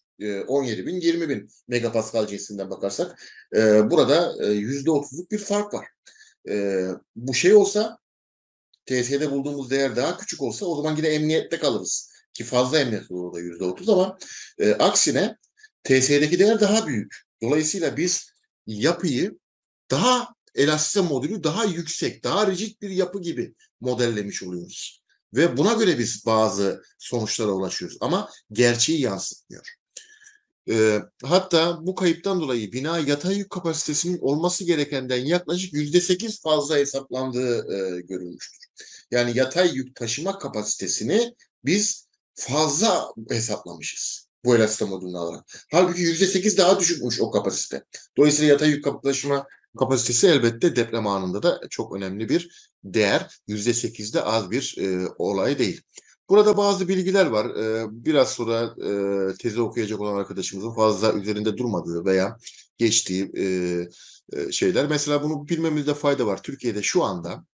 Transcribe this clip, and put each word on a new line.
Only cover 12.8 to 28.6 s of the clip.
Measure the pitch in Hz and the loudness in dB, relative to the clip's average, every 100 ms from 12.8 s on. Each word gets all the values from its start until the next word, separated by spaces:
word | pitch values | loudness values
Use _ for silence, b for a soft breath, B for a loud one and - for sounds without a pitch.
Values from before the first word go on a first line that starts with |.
| 131 104 - | 2 -2 -6
olur | 90 90 | -8 -6
da | 85 | -8
yüzde | 87 85 | -10 -4
otuz | 92 180 190 | -4 -2 2
ama, | 185 196 - B B B - | 4 2 -2 B B B 0
e, | 107 | 2
aksine | 104 175 - 156 127 196 - _ _ b _ | 4 4 4 2 2 0 -4 _ _ b _
T | - 131 | 4 4
S'deki | 127 143 147 180 | 6 4 4 4
değer | 202 226 | 4 6
daha | 202 220 165 | 4 2 2
büyük. | 117 90 - _ _ | -4 -4 -12 _ _
Dolayısıyla | 113 151 151 196 160 117 | 0 0 0 -2 -2 -2
biz | 175 - - _ _ _ - | -2 -2 -8 _ _ _ -12
yapıyı | 104 131 170 180 127 190 - _ _ _ _ _ | 0 0 0 -2 -2 -2 -6 _ _ _ _ _
daha | 135 240 247 233 _ _ | 0 4 2 0 _ _
elastise | 120 143 151 - 208 | 0 2 2 0 0
modülü | 180 135 143 208 | 0 0 -2 -2
daha | 151 180 | -2 0
yüksek, | 220 165 151 - 139 - | -2 -2 -6 -4 -4 -4
daha | 120 170 202 | -2 0 0
rigid | 180 214 - | -2 -8 -10
bir | 202 | -6
yapı | 185 185 202 | -2 -2 -4
gibi | 170 127 95 b b _ | -8 -6 -8 b b _
modellemiş | 127 120 120 107 101 92 | -4 0 0 0 -6 -8
oluyoruz. | 92 87 87 - - - _ _ _ | -10 -10 -12 -14 -14 -16 _ _ _
Ve | 113 165 123 | 0 2 2
buna | 180 | 2
göre | 220 208 131 | 4 2 2
biz | 113 - - | -2 -4 0
bazı | 110 110 95 98 85 b b | 2 2 2 -2 -2 b b
sonuçlara | - 120 107 - 107 | -6 -4 -4 -2 -2
ulaşıyoruz | 95 95 - 87 - | -2 -4 -6 -10 -6
ama | 120 185 208 B _ | -2 -2 -4 B _
gerçeği | 107 | 2